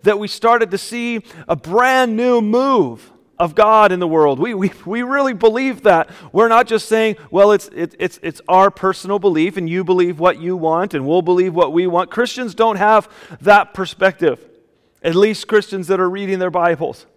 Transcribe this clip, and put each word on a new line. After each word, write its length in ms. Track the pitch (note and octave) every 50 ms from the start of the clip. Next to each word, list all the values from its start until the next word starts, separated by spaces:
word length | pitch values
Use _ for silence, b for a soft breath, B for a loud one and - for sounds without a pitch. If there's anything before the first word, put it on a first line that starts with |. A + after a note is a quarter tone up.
| -
that 160 | G#3 G#3 G3+
we 80 | G#3 G3+
started 440 | - - - A3+ A#3 A#3+ A#3 F#3+
to 60 | F#3 F#3+
see 460 | - - A3+ A#3+ A#3 A#3+ A#3 A3+ B B B E3 D3+ B
a 80 | -
brand 640 | C#3+ - D#3 F3 A3+ B3 B3+ C4 C4 B3+ A#3+ A3 A3
new 240 | A#3+ B3 B3 A#3+
move 720 | A3 G#3 A3 B3 C4 C#4 C4+ A3+ E3 B2 A#2 G#2+ - - _ _ _ _ _ _
of 180 | E3+ E3+ D3+
God 380 | G#3+ G#3+ G#3+ A3 A3 G#3+ G3+ F#3
in 60 | F3+
the 60 | F3+ E3+
world. 300 | D#3+ D#3+ D3+ D3 C3+ B2+
We, 160 | D#3+ A#3+ A#3
we, 180 | F#3+ F#3+ F#3+ - - -
we 160 | E3+ G3+ A#3 B3
really 300 | B3 C4+ C#4+ C#4 C4+ A#3+
believe 500 | F3+ A3 A3+ G#3+ A#3+ C4+ C4+ B3 - -
that. 260 | A3 F#3 E3 D#3+ B B B B C#3+ B
We're 160 | F3+ A3 A#3
not 180 | A3+ A3+ - G#3
just 220 | A3+ G#3+ - -
saying, 260 | A3 A3 A3 A3 G#3 B B C3
"Well, 220 | - F#3 G3+ G#3 G#3
it's, 160 | G3 - -
it, 260 | - - E3+ E3+ _ _
it's, 220 | F3 F3 - -
it's 200 | - E3+ D#3+ - - -
our 200 | F3 F#3 F#3+ G3+
personal 500 | - - - F#3+ F#3 - - F3+ G3+ G#3
belief, 360 | F3+ G3+ F3 D#3 D#3+ F#3 F#3+
and 140 | G3 F3 D#3+
you 160 | E3+ F#3 F#3+
believe 340 | E3+ F#3 F3+ F3+ F3 F3 D3
what 220 | E3 F3+ C#3+ A2
you 160 | D#3+ F3 F#3 F3+
want, 360 | D#3+ D#3+ D#3+ E3 F#3 G3+ -
and 140 | D3 C3 C#3
we'll 140 | D#3+ F3+
believe 320 | F3 E3 F3+ F3+ F#3 F#3 E3
what 160 | E3+ F3 C3+
we 160 | D3+ E3+ F#3 F#3
want." 240 | E3+ F3 F3+ E3+
Christians 420 | - G#3+ A#3+ A#3+ - B3+ B3+ A3+ F3
don't 220 | - A3+ A3+ G#3+
have 320 | F#3+ G3 G#3+ A3 G#3+ - - B B B B F3 B
that 340 | C3 F#3 G#3 G#3 F#3+ - -
perspective. 680 | - F#3 E3+ - _ F#3+ F#3+ F#3 - F3 D#3+ B2 - - - _ _ _ _ _ _ _ _ _ _
At 140 | - E3 E3
least 320 | F3+ G3+ - G#3+ - - -
Christians 400 | A3 G#3+ G3 - G3 G3 F3+ D#3
that 140 | G3 F3+
are 80 | F#3 F3+
reading 300 | F#3 G3 G3+ F#3+ F#3+ F#3
their 120 | F#3 F3+
Bibles. 540 | E3 F3+ E3+ F3 E3+ C#3 D#3+ - - - - _ _